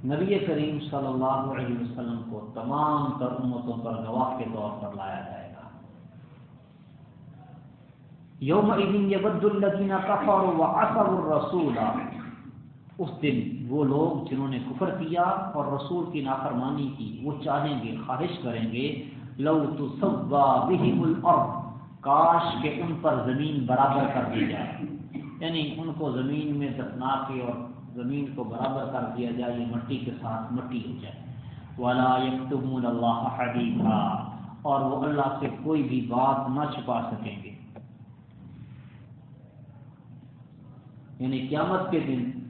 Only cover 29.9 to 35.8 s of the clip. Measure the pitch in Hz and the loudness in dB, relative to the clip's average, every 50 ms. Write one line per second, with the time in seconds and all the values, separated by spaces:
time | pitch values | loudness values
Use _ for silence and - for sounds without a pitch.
29.9 | 143 120 117 123 117 - - 113 113 113 113 113 120 127 123 - 127 117 - - | -4 -4 -2 -6 -6 -6 -6 -4 -4 -4 -4 -4 -4 -4 -4 -4 -6 -6 -4 -6
30.9 | - - - - - - - - - - - - - - - - - - 123 120 | -8 -8 -10 -12 -12 -12 -12 -12 -12 -12 -12 -12 -14 -14 -14 -14 -8 -2 0 2
31.9 | 127 131 127 127 127 127 131 131 - - - - 143 131 127 131 131 127 120 120 | 4 6 6 6 6 4 4 0 0 -2 -2 -2 -2 -2 0 0 -2 0 0 0
32.9 | 117 117 117 117 117 117 107 107 - - 123 120 117 120 120 113 101 - 107 107 | 0 2 4 4 2 2 0 -2 0 0 -2 0 0 0 0 2 2 4 4 4
33.9 | 107 104 104 95 - - - - - - - - - - - 147 139 139 135 131 | 4 4 2 2 0 -2 -4 -6 -10 -12 -12 -14 -14 -6 0 2 2 4 4 2
34.9 | 135 131 139 151 147 143 139 135 - - 151 127 - - 127 156 160 151 | 2 2 2 2 2 2 2 2 0 -2 -2 -4 -4 -4 0 0 2 2